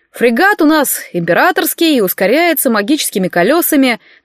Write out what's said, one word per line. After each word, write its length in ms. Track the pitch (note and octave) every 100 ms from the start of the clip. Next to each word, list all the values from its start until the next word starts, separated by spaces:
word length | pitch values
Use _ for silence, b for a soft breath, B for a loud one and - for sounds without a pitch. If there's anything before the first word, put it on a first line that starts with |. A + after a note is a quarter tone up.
| _
«Фрегат 500 | - A#3+ A#3 F#4+ G#4
у 40 | D4+
нас 360 | D#4 C4+ - -
императорский 840 | F3+ E3 F3 D#4+ F#4 E4+ - E4 C#4
и 40 |
ускоряется 680 | F#3 - F#3+ C#4 F4 D#4 C4
магическими 580 | A3 G3+ D4 - G#3 F#3
колесами, 720 | F3 F3+ E4 E4 D4+ C4+ A3+ b b